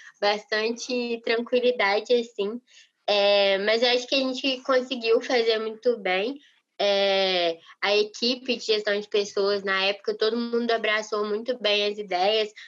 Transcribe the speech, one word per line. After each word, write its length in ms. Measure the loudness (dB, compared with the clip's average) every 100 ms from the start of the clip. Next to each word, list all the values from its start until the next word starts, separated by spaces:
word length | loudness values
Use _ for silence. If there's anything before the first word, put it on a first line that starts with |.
| -20 _
bastante 1000 | 0 0 -2 -2 -2 -4 -4 -4 -2 -4
tranquilidade, 880 | -2 -2 0 2 2 2 2 0 2
assim. 480 | 0 0 -4 -6 -6 -14 -20 -20 _ -2
É, 520 | 2 4 4 4 2
mas 240 | 2 2
eu 60 | 2
acho 180 | 2 0
que 80 |
a 40 | 0
gente 420 | 0 -2 -4 -4
conseguiu 580 | 0 0 0 -4 2 2
fazer 360 | 2 0 2 0
muito 400 | -2 -2 -2 0
bem. 400 | 0 0 -2 -6 -14 _ _ -2
É, 800 | 0 2 2 2 2 2 0 -2 -10 -6
a 160 | 0 2
equipe 600 | 0 -2 -4 -4 -4 -4
de 100 | 0
gestão 340 | -2 0 -4
de 80 | -2
pessoas, 560 | -2 -2 -2 0 0
na 200 | -2 0
época, 320 | 0 -2 -6 -2
todo 180 | 0 0
mundo 340 | -2 -2 0
abraçou 520 | 0 0 -2 -2 -4
muito 340 | -2 -4 -4 -4
bem 280 | 0 0 0
as 100 | -4
ideias, 540 | -4 0 2 2 -2 -6